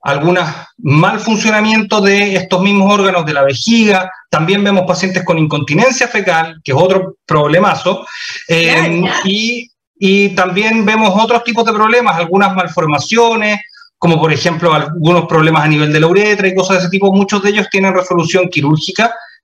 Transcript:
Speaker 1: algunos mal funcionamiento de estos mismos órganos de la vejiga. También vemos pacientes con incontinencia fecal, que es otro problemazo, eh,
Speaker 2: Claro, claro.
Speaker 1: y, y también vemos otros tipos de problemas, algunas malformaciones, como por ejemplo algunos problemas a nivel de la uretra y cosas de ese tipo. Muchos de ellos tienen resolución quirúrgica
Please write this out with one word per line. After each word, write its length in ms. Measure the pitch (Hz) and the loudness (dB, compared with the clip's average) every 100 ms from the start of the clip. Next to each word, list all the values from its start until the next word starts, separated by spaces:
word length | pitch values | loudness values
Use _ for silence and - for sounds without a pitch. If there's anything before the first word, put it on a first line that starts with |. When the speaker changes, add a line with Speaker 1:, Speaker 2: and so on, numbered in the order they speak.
Speaker 1:
algunos 460 | - 143 160 180 156 - - - | -6 -2 0 0 -2 -8 -16 -8
mal 400 | - 147 185 214 | 0 2 2 0
funcionamiento 840 | 226 214 220 214 214 220 202 214 | -2 -2 0 0 2 0 0 0
de 360 | 196 202 202 190 | 2 2 0 -2
estos 240 | 180 180 | -2 -2
mismos 300 | 196 202 190 | 0 2 2
órganos 340 | 202 190 180 151 | 2 2 0 -2
de 60 | |
la 100 | 143 | 0
vejiga. 680 | 139 131 220 233 214 190 185 - _ | 0 0 0 2 2 0 -2 -10 _
También 320 | 151 165 202 | -2 0 0
vemos 220 | 202 196 175 | 0 0 0
pacientes 380 | 175 190 180 | -2 -4 -4
con 120 | 175 165 | -2 0
incontinencia 720 | 151 147 - 151 254 247 240 | 0 -2 -2 2 2 2 -2
fecal, 540 | 214 185 165 165 160 | -2 -2 -2 -2 -8
que 80 | - | -4
es 80 | 135 | 0
otro 380 | 185 190 185 - - | 2 0 -2 -10 -4
problemazo, 800 | 156 147 165 202 156 180 190 - - - - - | 0 2 2 2 0 -2 -4 -8 -14 -12 -12 -4
eh, 220 | 165 165 | -2 0
Speaker 2:
Claro, 280 | 165 165 170 | 0 0 0
claro. 200 | 185 - | -2 -2
Speaker 1:
y, 440 | 190 208 226 240 240 _ _ _ | -2 -2 -4 -6 -10 _ _ _
y 300 | 196 196 202 | 2 2 2
también 540 | 190 185 180 220 226 | 0 -2 0 0 0
vemos 260 | 208 220 220 196 | 0 0 2 2
otros 220 | 226 240 | 2 0
tipos 220 | 240 233 | 0 -2
de 80 | 226 | 0
problemas, 440 | 214 220 240 226 170 | 0 2 2 2 0
algunas 380 | 170 190 196 | 0 2 2
malformaciones, 1040 | 185 170 175 156 147 - 226 233 220 214 202 - - - _ | 0 -4 -2 -2 -2 -2 2 2 2 -2 -4 -8 -20 -20 _
como 220 | 170 160 | 0 2
por 120 | 160 | 2
ejemplo 400 | 147 175 160 170 | 0 -2 0 0
algunos 540 | 151 151 170 156 175 156 | 0 -2 -2 0 2 2
problemas 380 | 160 156 156 | 2 2 2
a 40 | 151 | 2
nivel 240 | 147 151 | 2 0
de 80 | 151 | 2
la 60 | 160 | 2
uretra 400 | 190 214 202 190 | 2 2 2 0
y 80 | |
cosas 220 | 185 180 185 | 0 0 0
de 40 | |
ese 80 | 180 | 0
tipo. 220 | 190 196 | 0 2
Muchos 300 | 196 196 202 | 2 2 0
de 80 | 202 | 0
ellos 160 | 208 196 | 0 -2
tienen 220 | 196 196 | 0 0
resolución 540 | 185 185 175 165 185 180 | 0 0 -2 0 0 0
quirúrgica 640 | - 143 156 - 185 233 - - - | -2 0 0 -2 -2 -2 -4 -16 -20